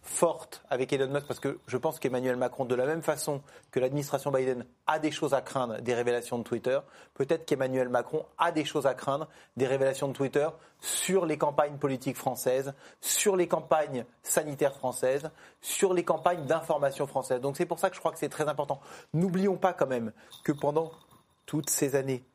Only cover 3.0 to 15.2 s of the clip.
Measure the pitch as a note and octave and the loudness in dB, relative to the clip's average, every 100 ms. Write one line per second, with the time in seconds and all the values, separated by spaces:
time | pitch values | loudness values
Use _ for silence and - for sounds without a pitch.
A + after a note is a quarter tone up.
3 | D#3+ D3 - C#3+ - - _ C3 B2+ C#3+ | -2 -2 -2 -6 -8 -20 _ -2 0 -2
4 | C#3+ C#3 C#3+ C3+ C3 B2 A#2 _ - D#3 | -2 -2 0 0 0 -2 -6 _ -2 0
5 | D3+ D3 D3 C3+ - C#3 A#2+ A2 A#2+ A#2+ | 0 -2 0 0 0 -4 -2 -4 -2 0
6 | A#2+ A#2+ - A#2+ A2+ A#2+ B2+ C3+ - - | 0 0 -2 -6 -4 -2 0 -2 -4 -20
7 | - - C3+ D#3+ D#3+ C#3 C3 C3 B2 B2 | -20 -4 0 0 0 0 2 0 2 0
8 | A#2+ D#3 - - E3+ D#3+ C#3+ D3+ C3 B2 | -2 -6 -8 0 2 2 0 0 0 0
9 | - C#3 D#3 - - - B2+ C3+ C3+ C3+ | -2 -2 -4 -14 -16 -2 2 4 2 2
10 | C#3+ B2 C3+ D3 D#3 - - _ - - | -4 -2 0 2 0 -4 -20 _ -6 -4
11 | - F#3+ E3+ D3+ D3+ C#3+ D3 C#3+ C#3+ C3 | 2 2 2 2 2 2 0 0 -2 0
12 | - B2 C3+ A#2+ B2+ C3 C#3 C#3 - - | -4 -4 -4 0 0 0 -2 -10 -20 -10
13 | - - G#3+ F#3+ F3 E3 D#3 D#3+ D3 C3 | -2 2 4 4 2 0 2 2 2 -4
14 | A2+ _ - - D#3 C#3 C#3+ C#3 B2+ A#2+ | -6 _ 0 0 0 0 0 2 -4 0
15 | B2+ C#3 | 0 0